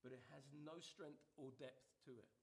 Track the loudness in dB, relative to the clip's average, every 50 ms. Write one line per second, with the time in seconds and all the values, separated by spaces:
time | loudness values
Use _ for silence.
0 | 2 2 2 2 0 -4 -4 -4 -4 -2 -2 0 2 2 2 2 0 -2 0 0
1 | 0 0 0 -2 -6 -10 0 2 2 2 4 4 2 0 0 -2 -12 -16 -18 -10
2 | -4 -4 -4 -4 -4 -8 -14 -20